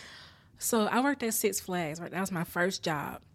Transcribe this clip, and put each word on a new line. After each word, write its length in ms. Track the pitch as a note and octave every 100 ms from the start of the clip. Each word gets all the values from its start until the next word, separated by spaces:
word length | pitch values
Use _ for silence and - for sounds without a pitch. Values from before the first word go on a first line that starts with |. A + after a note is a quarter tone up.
| - - - - - -
So 280 | - A3+ G#3
I 160 | A#3
worked 220 | C#4 C4+
at 100 | A3+
Six 260 | A3 G#3 F#3+
Flags, 400 | - F3+ D#3 E3
right? 120 | E3
That 80 | F3
was 120 | F#3
my 120 | F3
first 400 | E3+ F3 F3+ F#3+
job. 380 | F3+ D3+ C#3+ B2+ -